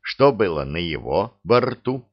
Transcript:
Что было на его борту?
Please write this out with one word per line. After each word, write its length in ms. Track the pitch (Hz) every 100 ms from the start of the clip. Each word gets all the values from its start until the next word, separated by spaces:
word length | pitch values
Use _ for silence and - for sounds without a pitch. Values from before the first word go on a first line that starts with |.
Что 320 | - - 135
было 320 | 113 101 76 67
на 120 | 78
его 600 | 85 73 58 78 110 _
борту? 640 | - 120 123 120 - 131 -